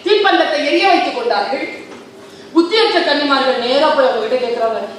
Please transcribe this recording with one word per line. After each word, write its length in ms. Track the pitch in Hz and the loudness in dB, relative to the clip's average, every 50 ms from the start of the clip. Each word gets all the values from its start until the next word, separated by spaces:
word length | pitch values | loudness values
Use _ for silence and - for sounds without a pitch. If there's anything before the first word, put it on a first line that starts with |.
| - | 2
தீப்பந்தத்தை 600 | 349 415 415 403 381 359 - 320 - 311 285 285 | 2 2 2 4 2 2 2 2 0 0 -2 -2
எரிய 220 | 285 339 349 370 392 | 0 0 2 2 4
வைத்துக் 280 | 349 - - - - | 2 2 2 -2 -4
கொண்டார்கள். 640 | 508 466 - 208 202 - - 269 302 - - - - - - - - - - - - - - - - - - - | -4 -2 -2 -2 -2 -2 -2 -4 -6 -6 -8 -10 -14 -16 -18 -18 -20 -20 -20 -20 -20 -20 -20 -20 -20 -20 -4 0
புத்தியற்ற 440 | 320 330 - 440 453 440 427 359 339 | 0 0 2 2 2 2 2 2 0
கன்னிமார்கள் 600 | 330 302 285 285 294 277 277 262 254 262 247 233 | 0 0 0 0 0 0 0 0 2 0 0 0
நேரா 300 | 233 240 262 285 311 302 | 0 0 0 2 2 2
போய் 180 | 302 277 262 254 | 2 2 2 2
அவங்க 200 | 226 226 214 - | 2 0 -2 -2
கிட்ட 200 | 247 254 240 233 | -2 -2 -2 -2
கேட்கிறாங்க 320 | 233 233 226 220 220 202 202 214 - | -4 -2 -2 -2 -2 -4 -8 -10 -12